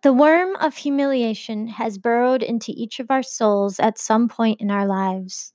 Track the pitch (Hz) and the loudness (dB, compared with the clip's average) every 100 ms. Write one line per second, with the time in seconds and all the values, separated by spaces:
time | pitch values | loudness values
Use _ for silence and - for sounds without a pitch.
0 | 277 254 294 330 370 392 311 - 294 277 | 4 6 6 6 2 0 -2 -2 -4 0
1 | 277 269 233 214 - 214 226 220 226 196 | 0 0 0 -4 -8 -8 -8 -6 -8 -4
2 | 233 233 247 262 220 233 - - 226 - | 0 2 2 2 0 -4 -6 -8 -8 -8
3 | 240 262 254 - 220 202 202 190 226 214 | -2 -2 -2 0 2 2 0 0 0 0
4 | - 220 233 - 226 214 208 202 196 190 | 0 2 0 0 0 0 -2 -2 0 0
5 | 190 190 185 - - | -2 -4 -8 -14 -16